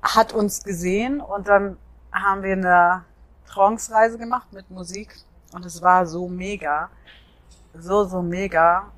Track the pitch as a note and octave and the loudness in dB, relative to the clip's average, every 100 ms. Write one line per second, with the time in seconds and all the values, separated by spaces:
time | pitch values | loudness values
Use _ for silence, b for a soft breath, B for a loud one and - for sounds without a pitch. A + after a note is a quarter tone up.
0 | - - A3+ A3+ G#3 - - F3 F3+ G3 | 0 2 2 0 -2 -4 -8 -6 -2 -2
1 | A#3+ C#4+ C4+ G3+ G3 G3+ G3 F#3+ - - | -2 -4 -6 -8 4 4 4 -8 -20 -20
2 | - - G3 G3 F#3+ F#3+ F#3 F3+ F3 F3+ | -8 -4 -2 -2 -2 -2 4 6 6 2
3 | F3 _ _ _ _ - G3 A3+ - A3 | -6 _ _ _ _ 2 2 2 -2 2
4 | A3+ A3+ A#3 B3 - G3 F#3+ F#3 E3+ F#3 | 2 0 -6 -6 -8 -20 -18 -16 -14 -14
5 | G#3+ - _ _ _ F3 F3+ E3 F3 F3+ | -16 -20 _ _ _ -16 -16 -2 2 4
6 | F3+ E3 F3+ F3+ F#3 G3+ D#3 D3 E3+ b | 2 -4 -8 -8 -8 -8 -4 -4 -6 b
7 | b b b b _ _ _ D#3+ E3+ G3+ | b b b b _ _ _ -20 -2 0
8 | G3 F#3 F3 F3 G3 E3 E3 F3+ - | 0 -2 -4 -4 -2 2 4 2 -4